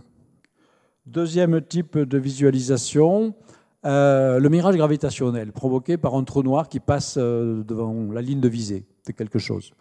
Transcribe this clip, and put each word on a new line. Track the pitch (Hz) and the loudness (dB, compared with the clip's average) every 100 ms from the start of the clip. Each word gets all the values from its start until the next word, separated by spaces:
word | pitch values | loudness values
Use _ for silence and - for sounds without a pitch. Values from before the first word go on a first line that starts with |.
| - _ _ _ _ _ _ _ _ _ 131 | -8 _ _ _ _ _ _ _ _ _ -10
deuxième | 135 170 170 175 160 | -4 -2 2 2 2
type | - 170 165 151 | 0 -4 -2 -2
de | 135 139 | 0 0
visualisation, | 131 135 139 131 127 131 - 143 156 202 220 214 _ - _ _ 147 | -2 2 2 2 0 -2 0 4 4 4 -2 -6 _ -20 _ _ -2
euh, | 139 139 135 135 127 | 2 4 4 4 4
le | 147 | 4
mirage | 165 180 185 | 4 4 4
gravitationnel | 151 147 143 - 127 120 107 | 2 0 -2 -2 -4 -4 -8
provoqué | - 131 127 127 170 | -6 -2 -2 -2 -2
par | 147 135 | -2 -2
un | |
trou | 131 143 | -2 -2
noir | 131 139 156 | 0 0 -2
qui | 131 | -4
passe, | - 143 - 139 | -2 -2 -2 -2
euh, | 120 117 117 110 | -2 0 -2 -4
devant | 107 113 113 113 107 | -6 -6 -6 -6 -6
la | 107 | -6
ligne | 120 139 | -6 0
de | 123 | 0
visée | 117 107 95 95 _ - | 0 -6 -8 -10 _ -12
de | |
quelque | - 110 113 | -10 -6 -4
chose. | - 98 - _ | -4 -8 -10 _